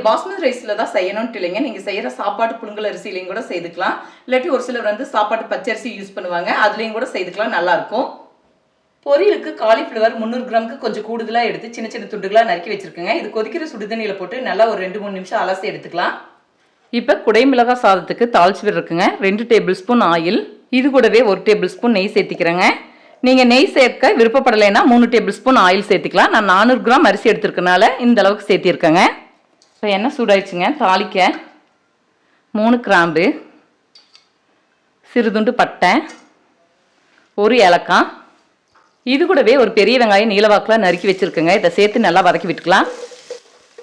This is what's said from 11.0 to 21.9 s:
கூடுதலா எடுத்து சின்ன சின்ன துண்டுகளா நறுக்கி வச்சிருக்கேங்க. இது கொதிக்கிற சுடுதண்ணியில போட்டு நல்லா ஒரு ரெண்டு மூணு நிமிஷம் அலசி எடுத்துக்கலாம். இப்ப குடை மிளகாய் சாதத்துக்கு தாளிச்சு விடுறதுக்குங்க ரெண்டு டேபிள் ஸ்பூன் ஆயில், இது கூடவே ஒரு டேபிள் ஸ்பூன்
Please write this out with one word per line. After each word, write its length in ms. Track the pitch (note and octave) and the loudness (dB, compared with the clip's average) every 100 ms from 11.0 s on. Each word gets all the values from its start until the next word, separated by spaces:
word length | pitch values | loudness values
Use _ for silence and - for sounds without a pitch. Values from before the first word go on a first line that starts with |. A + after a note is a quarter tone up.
| G#3+ | -8
கூடுதலா 320 | A3+ A3 A#3 A#3 | -10 -4 -2 -2
எடுத்து 200 | - A#3 A#3 | -6 -12 -14
சின்ன 120 | A3 A#3+ | -12 -12
சின்ன 100 | G3+ | -12
துண்டுகளா 300 | G#3 F#3+ G#3+ A3+ | -10 -2 0 0
நறுக்கி 200 | E3+ A3 | -2 -6
வச்சிருக்கேங்க. 420 | G3 E3 E3+ F3+ E4 | -10 -10 -12 -6 -6
இது 80 | G#3+ A3 | -6 -8
கொதிக்கிற 280 | G#3+ E4+ D#4 | -8 -8 -10
சுடுதண்ணியில 420 | B3 G3+ A3+ G#3+ F#3 | -12 -10 -8 -8 -10
போட்டு 160 | F#3 B3+ A3+ | -10 -10 -6
நல்லா 180 | F#3+ A3+ | 0 0
ஒரு 60 | G#3 F#3 | 0 -8
ரெண்டு 160 | G3+ | -10
மூணு 140 | G3+ F#3+ | -10 -12
நிமிஷம் 220 | F#3 A3 | -8 -6
அலசி 240 | F#3+ F#3+ G#3 | -4 -6 -8
எடுத்துக்கலாம். 440 | D#3 D#3 D3+ D#3 - - _ _ _ _ _ _ A#3+ | -12 -10 -6 -6 -8 -16 _ _ _ _ _ _ -4
இப்ப 140 | A#3 F4 - | -2 0 2
குடை 160 | G#3+ C4 | 4 4
மிளகாய் 280 | B3+ A#3 B3 | 4 2 2
சாதத்துக்கு 420 | A3 F#3+ E3 - A#3+ | 2 2 -2 -2 0
தாளிச்சு 300 | A3+ F3 G3 | 4 4 2
விடுறதுக்குங்க 420 | G#3 E3+ E3 E3 G#3 G4 G3 | -4 -4 -4 0 0 0 -2
ரெண்டு 180 | G#3 A#3 | -2 2
டேபிள் 240 | G#3+ F3+ F#3 | 2 2 -2
ஸ்பூன் 240 | - A#3+ F#3 | 0 2 2
ஆயில், 280 | E3+ E3 A#3 A4 - _ B3+ | 2 0 -2 -4 -14 _ 0
இது 100 | C4+ C4 | 2 4
கூடவே 240 | A3+ G#3 A#3+ | 4 4 2
ஒரு 100 | F#3 G#3+ | 0 0
டேபிள் 240 | G#3 F3+ | 0 -2
ஸ்பூன் 220 | - A#3+ | -2 0